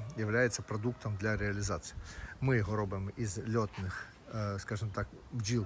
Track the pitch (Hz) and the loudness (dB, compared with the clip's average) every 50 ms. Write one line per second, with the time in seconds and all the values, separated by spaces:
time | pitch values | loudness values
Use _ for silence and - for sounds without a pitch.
0 | 110 113 - 113 110 104 110 120 127 117 - - - - 107 107 107 123 120 - | 4 -2 -2 -2 0 4 6 6 6 4 4 0 -4 -2 -2 0 2 0 0 0
1 | - 110 104 95 98 110 107 98 104 104 98 101 98 101 92 76 - - - - | -2 -2 -2 0 2 2 2 2 2 0 0 0 0 0 0 -2 -4 -6 -10 -10
2 | - - - - - - - - 127 135 127 113 98 101 107 104 104 95 101 98 | -10 -10 -10 -10 -10 -10 -4 0 4 4 6 6 4 4 2 2 2 0 0 -2
3 | 95 101 - - 117 104 92 104 - 110 110 117 107 98 - - 95 92 - - | -2 -4 -2 -2 -2 -2 -2 -2 0 2 2 4 2 2 0 -2 -4 -2 -2 -4
4 | - - - - - - - 110 107 101 101 98 - - 107 101 113 107 98 101 | -8 -10 -14 -18 -12 -6 -4 -2 0 0 -2 -2 -4 -4 -2 -2 -2 -2 -2 -2
5 | 98 - - - - - - 123 107 98 123 117 98 | -4 -4 -6 -14 -12 -8 -6 -4 0 2 2 2 2